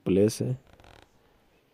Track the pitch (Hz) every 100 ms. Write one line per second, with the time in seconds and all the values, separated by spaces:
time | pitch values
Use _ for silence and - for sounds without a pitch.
0 | - 92 107 - 123 131 _ - - -
1 | _ _ _ _ _ _ _